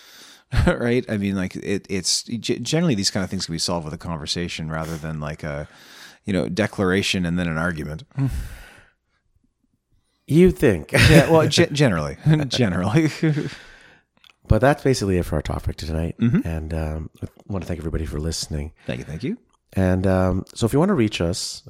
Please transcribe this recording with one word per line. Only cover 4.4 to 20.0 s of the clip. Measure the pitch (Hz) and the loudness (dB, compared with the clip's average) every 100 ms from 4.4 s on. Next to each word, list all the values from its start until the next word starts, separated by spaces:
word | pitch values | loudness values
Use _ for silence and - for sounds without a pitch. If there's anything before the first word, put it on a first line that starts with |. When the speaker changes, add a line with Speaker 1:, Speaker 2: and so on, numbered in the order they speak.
| 85 - 78 | -6 -6 -6
Speaker 1:
rather | 80 80 80 | -6 -6 -8
than, | 78 78 | -8 -8
like, | 73 78 | -8 -8
a, | 80 71 - - - - - - - | -8 -8 -10 -14 -20 -20 -20 -14 -4
you | |
know, | 92 64 | -2 -2
declaration | 92 104 - 92 98 98 95 87 | -2 -2 0 0 2 0 -2 0
and | 87 | -2
then | 87 | -2
an | 80 | -2
argument. | 87 80 73 78 - - | -2 -4 -8 -10 -10 -4
<laughs> | 135 - - - - - _ _ _ _ _ _ _ _ _ _ _ _ _ _ - | -4 -4 -8 -12 -20 -20 _ _ _ _ _ _ _ _ _ _ _ _ _ _ 2
Speaker 2:
You | 151 185 | 6 6
think? | - 127 87 - | 6 4 2 2
<laughs> | 131 - | 4 8
Speaker 1:
Yeah, | 131 135 | 8 6
well, | 160 156 | 4 4
ge-, | - 170 | 2 2
generally, | 143 139 82 73 69 147 | 4 2 2 -2 -2 2
<laughs> | 156 139 | 2 2
generally. | - 110 87 90 147 156 - | 0 0 0 2 2 2 0
<laughs> | 160 147 143 - - - - _ _ _ - _ - | 0 0 -4 -10 -20 -20 -20 _ _ _ -20 _ 2
Speaker 2:
But | 107 | 4
that's | 127 147 | 4 4
basically | 135 127 98 90 | 2 2 2 0
it | |
for | 80 78 | 0 -2
our | |
topic | - 76 - - | -2 -4 -6 -8
tonight. | 78 80 82 - | -6 -4 -4 0
Speaker 1:
Mm-hmm. | 117 165 87 | 0 2 0
Speaker 2:
And, | 80 78 | -4 -4
um, | 80 78 78 78 _ | -4 -4 -6 -8 _
I | - - - | -14 -14 -10
wanna | 98 80 | -8 -6
thank | 80 | -8
everybody | 80 78 78 | -6 -4 -4
for | 73 | -4
listening. | 80 - - 76 76 - - | -4 -6 -6 -6 -8 -10 -8
Speaker 1:
Thank | 62 | -8
you, | - | -8
thank | 156 | -8
you. | 170 233 _ _ _ | -8 -8 _ _ _
Speaker 2:
And, | - 92 92 | 0 2 2